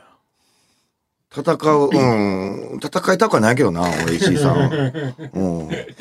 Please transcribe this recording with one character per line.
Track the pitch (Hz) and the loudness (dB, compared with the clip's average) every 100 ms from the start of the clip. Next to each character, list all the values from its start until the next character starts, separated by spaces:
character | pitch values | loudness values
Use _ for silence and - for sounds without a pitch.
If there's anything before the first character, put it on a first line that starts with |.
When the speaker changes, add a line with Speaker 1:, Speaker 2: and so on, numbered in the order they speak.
| _ _ _ _ _ _ _ _ _ _ _ _ _ - | _ _ _ _ _ _ _ _ _ _ _ _ _ -4
Speaker 1:
戦 | 170 | -2
う、 | 151 156 147 143 | 0 2 4 4
う | 139 127 110 101 95 95 - 123 131 | 4 4 4 2 0 -4 -8 -10 -10
ん。 | |
戦 | - 185 - | -6 -2 0
い | 180 | 2
た | 220 | 2
く | 147 | 4
は | |
な | 110 | 4
い | 127 | 4
け | |
ど | 110 | 2
な、 | 85 87 78 | 0 -2 -2
俺、 | 82 85 | -2 0
石 | 190 | 0
井 | - | 2
さ | 135 | 2
ん。 | 143 135 | 2 2
Speaker 2:
<laughs> | 147 131 156 135 139 147 | 0 -4 -4 -8 -10 -10
Speaker 1:
う | 92 | -4
ん。 | 92 85 78 165 - - | -4 -4 -6 -10 -10 -8